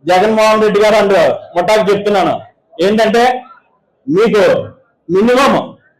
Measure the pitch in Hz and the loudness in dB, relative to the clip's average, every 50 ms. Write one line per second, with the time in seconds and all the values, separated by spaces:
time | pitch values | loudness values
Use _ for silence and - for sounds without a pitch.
0 | _ 156 180 185 190 214 220 220 220 220 214 214 214 214 185 202 214 214 208 214 | _ 0 0 0 2 0 0 0 2 2 2 2 0 0 0 2 2 2 2 2
1 | 208 196 196 185 160 135 - - - - - 170 175 170 214 220 214 190 202 196 | 0 2 2 2 2 0 -2 -4 -10 -10 -6 -6 -2 0 0 0 0 0 -2 -2
2 | 202 208 202 196 175 160 127 107 - - _ _ _ _ _ - 165 196 214 220 | -2 -2 -2 0 0 -2 -4 -6 -8 -16 _ _ _ _ _ -4 -2 -2 0 0
3 | 220 214 202 233 240 254 254 254 - - - - _ _ _ _ _ _ _ _ | 0 0 2 2 2 0 0 -2 -8 -16 -20 -20 _ _ _ _ _ _ _ _
4 | _ 131 151 185 220 233 - 214 185 165 131 - - - - _ _ _ _ _ | _ -4 -2 0 0 2 2 2 2 2 0 0 -4 -10 -16 _ _ _ _ _
5 | _ - 170 190 214 240 247 254 277 269 - 156 - - - _ _ _ _ _ | _ -4 -2 0 2 2 2 2 2 0 0 -2 -4 -8 -16 _ _ _ _ _